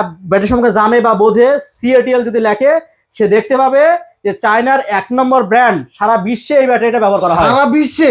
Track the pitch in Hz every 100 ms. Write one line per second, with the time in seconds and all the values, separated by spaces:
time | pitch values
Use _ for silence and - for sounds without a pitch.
0 | 180 165 185 196 208 240 240 202 214 240
1 | 226 202 214 214 254 285 - - 240 254
2 | 254 247 233 220 220 208 269 330 - _
3 | _ - 196 214 214 262 262 277 320 349
4 | - _ 202 196 214 226 247 269 269 196
5 | - 247 254 254 196 233 240 175 123 -
6 | 214 226 196 247 - 285 262 240 226 226
7 | 202 196 175 170 156 262 277 302 269 -
8 | 294